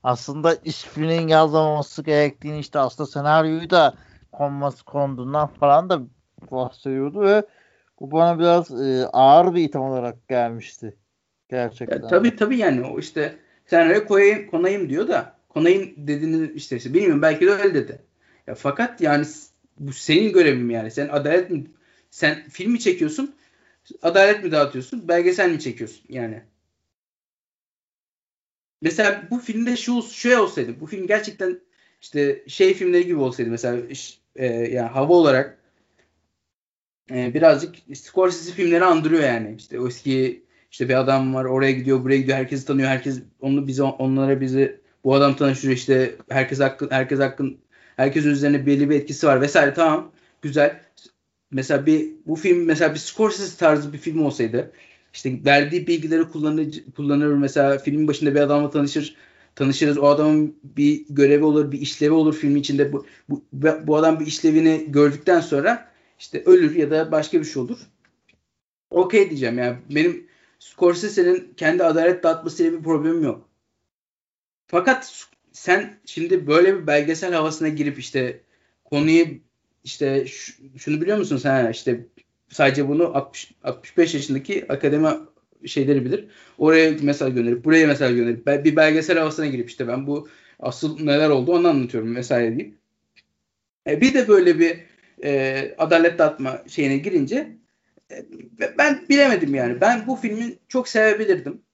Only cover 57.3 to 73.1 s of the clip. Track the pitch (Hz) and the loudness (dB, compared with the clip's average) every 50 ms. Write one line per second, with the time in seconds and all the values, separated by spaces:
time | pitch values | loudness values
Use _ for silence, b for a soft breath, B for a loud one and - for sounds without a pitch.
57.3 | 143 143 139 139 139 151 139 139 139 139 - 151 143 151 156 151 143 - 151 143 | 2 2 0 0 2 2 2 2 2 0 -2 -4 -2 0 0 0 -2 0 -2 0
58.3 | 139 143 147 139 147 147 147 139 - 143 143 139 - 151 143 - b b b b | 2 2 2 2 2 0 0 0 -2 -2 -2 0 -2 -4 -6 -6 b b b b
59.3 | b b b b b - 139 135 135 - 160 147 147 143 143 143 143 147 151 151 | b b b b b -2 -2 -2 0 2 0 0 2 4 4 4 4 4 4 4
60.3 | 151 151 151 151 - _ - 135 - 143 143 147 151 147 - - 143 143 139 139 | 4 2 2 -2 -4 _ -20 -12 -4 0 2 2 2 0 -6 -6 2 4 6 6
61.3 | 147 147 156 151 147 151 147 139 135 139 143 143 - - 151 147 160 160 156 156 | 6 4 4 4 2 2 0 0 -4 -6 -8 -8 -4 -2 0 2 4 4 4 2
62.3 | 151 - - 143 143 147 139 - 139 143 143 139 143 139 b b b b b - | 0 0 -2 0 0 0 0 -2 0 0 0 -2 -2 -8 b b b b b -10
63.3 | 143 - _ _ - 135 143 156 156 156 156 151 151 151 160 160 160 156 151 156 | -10 -10 _ _ -8 0 0 0 0 0 -2 0 0 2 4 2 2 0 -4 -8
64.3 | 151 - - 160 151 160 160 160 160 156 156 147 139 143 147 147 139 147 - 190 | -8 0 0 2 2 4 4 4 2 0 -4 -2 2 4 4 4 2 -2 0 2
65.3 | 180 170 160 - 151 139 147 208 240 240 - b b b b b b b - - | 2 2 2 0 -2 0 0 0 -2 -2 -8 b b b b b b b -20 -10
66.3 | - 151 151 175 185 180 165 147 156 175 151 139 156 156 160 156 156 151 151 - | -10 -4 6 6 6 6 6 2 0 0 0 0 0 -2 0 0 -2 -2 -2 0
67.3 | - 165 151 151 - 139 120 - 240 - - _ _ _ _ _ _ _ _ _ | -2 -2 -2 -2 -6 -8 -8 -8 -10 -12 -14 _ _ _ _ _ _ _ _ _
68.3 | _ _ _ _ _ _ _ _ _ _ _ _ - 175 185 180 - 214 196 180 | _ _ _ _ _ _ _ _ _ _ _ _ 0 0 0 4 4 2 2 2
69.3 | 156 135 127 117 120 123 123 123 120 123 - - 143 151 160 175 170 - - b | -2 -4 -4 -4 -4 -2 -4 -4 -6 -8 -12 -6 -2 0 0 0 -2 -4 -14 b
70.3 | b b b b b b _ - _ - 180 175 175 175 214 208 208 196 175 180 | b b b b b b _ -20 _ 2 2 2 2 2 -6 -4 0 0 2 2
71.3 | 180 180 - - _ - 170 156 165 180 175 165 156 165 165 175 185 180 - 165 | 2 0 -2 -12 _ -2 -2 0 0 2 0 2 2 2 2 2 0 2 0 0
72.3 | 160 - - 165 139 - 170 165 165 160 160 160 160 147 147 160 | 0 0 -6 -12 -4 -2 -2 -2 -2 -4 -2 -2 -2 0 0 -2